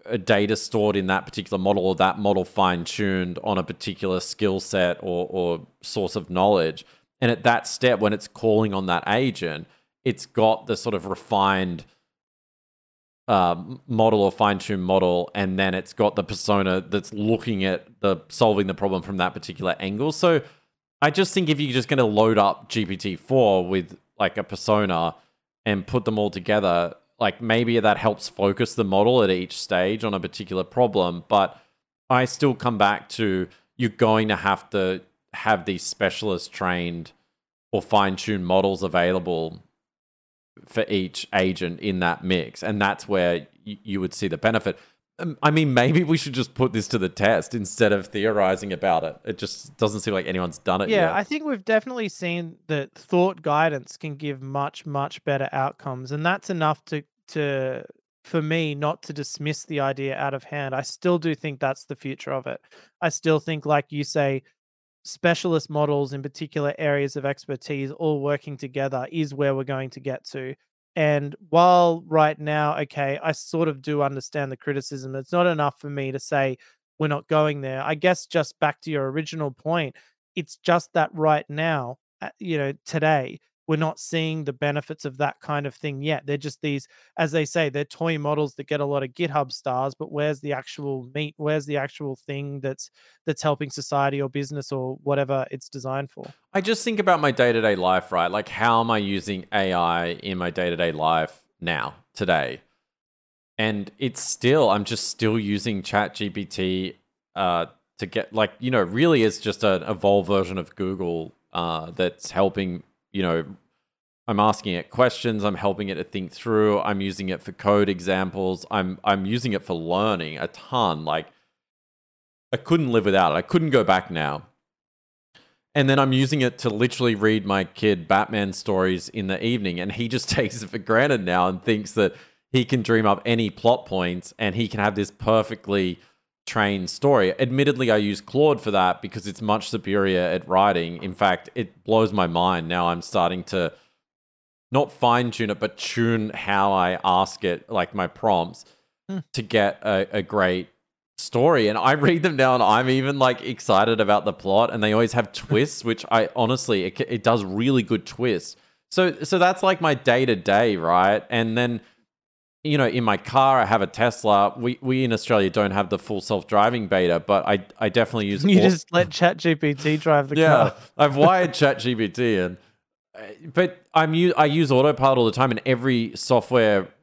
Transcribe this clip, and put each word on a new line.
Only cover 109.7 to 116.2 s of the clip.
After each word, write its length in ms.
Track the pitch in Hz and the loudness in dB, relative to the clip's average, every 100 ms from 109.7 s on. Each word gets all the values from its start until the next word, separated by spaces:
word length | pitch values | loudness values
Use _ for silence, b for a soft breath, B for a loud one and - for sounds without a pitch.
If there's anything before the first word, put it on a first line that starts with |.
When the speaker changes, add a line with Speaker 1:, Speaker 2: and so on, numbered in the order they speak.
| 92 | 0
Speaker 1:
evolved 440 | - 98 101 101 90 | -2 -2 2 2 2
version 300 | 98 90 95 | 0 0 -4
of 180 | 80 - | -8 -6
Google, 600 | 92 95 87 85 80 - _ | -6 -4 -4 -6 -8 -14 _
uh, 380 | 87 85 80 80 | -6 -4 -6 -8
that's 400 | - 90 - - | -4 -4 -4 -8
helping 500 | 95 98 101 95 87 - _ _ | 0 0 0 -6 -8 -14 _ _
you 100 | 98 | -4
know, 220 | 90 82 80 196 _ _ _ _ _ _ - | -2 -2 -4 -12 _ _ _ _ _ _ -4
I'm 120 | 104 | 2
asking 360 | 107 104 104 87 | 4 2 -2 -6
it 160 | - | -6
questions, 520 | - 127 - 117 107 | 2 2 2 -4 -2
I'm 120 | 104 92 | -2 -2
helping 340 | 101 98 98 | -2 -2 -6
it 60 | 82 | -6
to 80 | |
think 280 | 92 98 | -8 -8